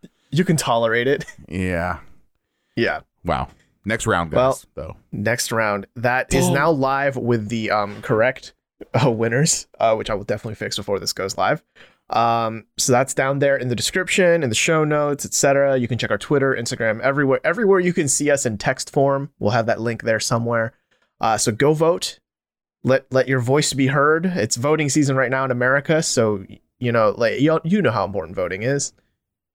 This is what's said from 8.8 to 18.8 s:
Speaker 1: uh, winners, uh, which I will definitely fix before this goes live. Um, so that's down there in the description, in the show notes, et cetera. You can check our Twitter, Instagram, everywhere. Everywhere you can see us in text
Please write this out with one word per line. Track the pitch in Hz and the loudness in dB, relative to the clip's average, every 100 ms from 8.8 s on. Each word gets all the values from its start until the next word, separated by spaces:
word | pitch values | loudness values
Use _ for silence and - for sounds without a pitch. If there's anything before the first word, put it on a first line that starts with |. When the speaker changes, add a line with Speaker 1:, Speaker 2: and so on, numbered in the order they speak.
| - 117 | -4 0
Speaker 1:
uh, | 131 | 2
winners, | 110 113 120 160 - - - | 2 0 2 2 0 -6 -2
uh, | 113 110 | 0 0
which | - | -2
I | 104 | -6
will | |
definitely | 104 107 117 104 | -4 -6 -8 -10
fix | 104 - | -8 -8
before | 101 98 | -4 -4
this | 98 | -4
goes | - 95 - | -6 -6 -2
live. | 95 151 - _ - _ - | 0 -2 -6 _ -20 _ -4
Um, | - 117 117 113 113 - - | 0 2 2 -2 -6 -12 -6
so | - | 0
that's | 123 135 | 2 2
down | - 135 139 | -2 -2 0
there | 143 139 | 2 2
in | 123 | 0
the | 117 | -4
description, | - 185 180 - 180 170 | -2 -4 -2 2 4 4
in | 139 | 2
the | 107 | 0
show | - 160 | 0 2
notes, | 151 151 147 139 | 2 0 0 -2
et | - - | -4 0
cetera. | 143 139 139 135 | 2 4 4 2
You | 120 | 0
can | 120 | -2
check | 113 | -2
our | 104 | -4
Twitter, | - 143 135 127 | 0 0 2 0
Instagram, | 117 123 113 110 | -4 -4 -2 0
everywhere. | 127 139 135 127 | 0 0 2 2
Everywhere | 151 190 202 190 | 0 0 2 4
you | 180 | 2
can | 170 147 | 0 0
see | - 147 | 0 2
us | 143 123 | 2 0
in | 107 | -2
text | - 127 | -2 -4